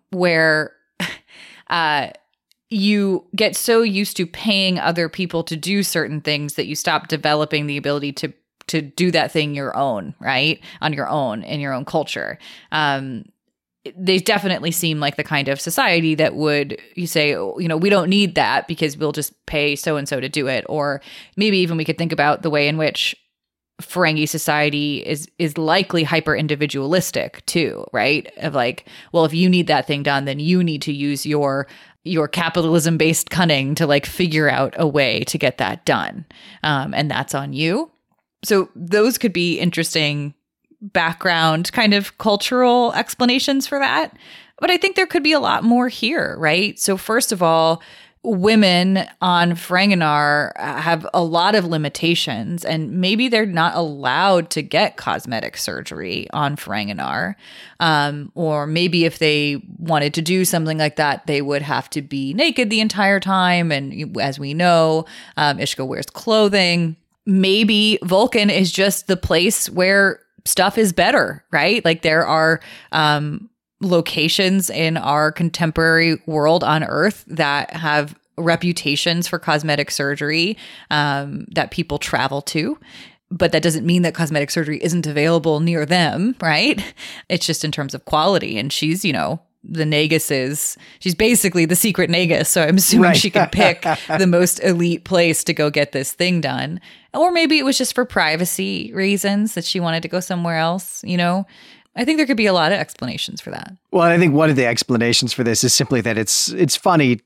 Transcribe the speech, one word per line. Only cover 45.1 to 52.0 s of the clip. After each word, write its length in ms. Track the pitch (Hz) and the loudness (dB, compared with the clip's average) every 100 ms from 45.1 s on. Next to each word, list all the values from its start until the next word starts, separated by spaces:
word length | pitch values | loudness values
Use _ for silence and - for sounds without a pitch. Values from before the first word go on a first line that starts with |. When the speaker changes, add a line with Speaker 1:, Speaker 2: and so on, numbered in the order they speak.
| 349 | 0
Speaker 1:
be 100 | 302 | 2
a 60 | 294 | 2
lot 240 | - - | 2 2
more 240 | 226 247 247 | 4 4 2
here, 460 | - 214 330 - - | -2 -2 -2 -4 -2
right? 400 | 156 175 208 - | 0 0 0 -2
So 180 | - 190 | -2 -2
first 340 | - 233 - | 0 0 0
of 100 | 185 | 2
all, 400 | 165 160 160 165 - - - _ | 4 4 4 0 -4 -20 -20 _
women 840 | 233 185 208 220 190 175 185 190 - - | -4 0 4 6 6 4 2 0 -2 -2
on 300 | 180 175 175 | 0 2 2
Ferenginar 1000 | 170 - 180 202 180 156 147 147 147 135 - | -2 -2 2 4 2 2 2 2 2 0 -6
have 500 | 147 135 160 165 - | -8 -4 -2 -2 0
a 100 | 180 | 0
lot 320 | 165 170 190 214 | 2 2 4 2
of 80 | 175 | 2
limitations, 1000 | 160 143 - | -2 -4 -2